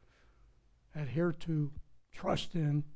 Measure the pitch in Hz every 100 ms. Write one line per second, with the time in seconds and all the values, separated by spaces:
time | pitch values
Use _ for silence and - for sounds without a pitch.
0 | - - - - - - _ _ _ 156
1 | 139 151 175 165 165 156 143 147 - -
2 | - - 196 - - 170 147 147 -